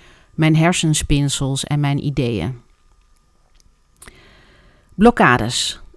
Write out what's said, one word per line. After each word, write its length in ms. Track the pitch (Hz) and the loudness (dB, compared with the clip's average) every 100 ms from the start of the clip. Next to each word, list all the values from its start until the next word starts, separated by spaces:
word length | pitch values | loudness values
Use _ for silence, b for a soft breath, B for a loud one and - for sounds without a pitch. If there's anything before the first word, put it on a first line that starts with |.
| B B B | B B B
mijn 220 | - 156 160 | -2 2 4
hersenspinsels 1080 | 165 180 160 151 - 143 143 - 135 135 | 2 2 0 -2 0 0 0 -2 -4 -4
en 160 | - 147 | -4 -2
mijn 240 | 143 143 | 0 -2
ideeën. 560 | - 139 123 110 85 123 - _ _ _ _ _ _ _ _ _ _ _ _ _ B B B B B B B B B | -4 -4 -4 -4 -6 -8 -16 _ _ _ _ _ _ _ _ _ _ _ _ _ B B B B B B B B B
Blokkades 880 | - 214 233 180 123 107 123 - - - | 2 4 4 4 2 0 -4 -6 -8 -18